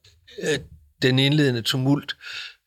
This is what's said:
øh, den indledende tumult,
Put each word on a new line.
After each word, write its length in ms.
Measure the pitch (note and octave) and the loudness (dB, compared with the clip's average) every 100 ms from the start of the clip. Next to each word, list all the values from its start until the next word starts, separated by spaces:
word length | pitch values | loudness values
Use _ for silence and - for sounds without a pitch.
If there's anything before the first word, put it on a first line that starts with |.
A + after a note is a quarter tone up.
| _ _ - - | _ _ -20 -8
øh, 160 | F3 C#3+ - - _ _ | -6 -6 -8 -20 _ _
den 160 | C3 B2+ | 2 4
indledende 440 | C#3 D3+ C#3+ A#2+ | 4 4 2 0
tumult, 540 | A2 C3+ C3 D3 - - - - - - | -2 -2 0 0 -2 -12 -14 -14 -16 -18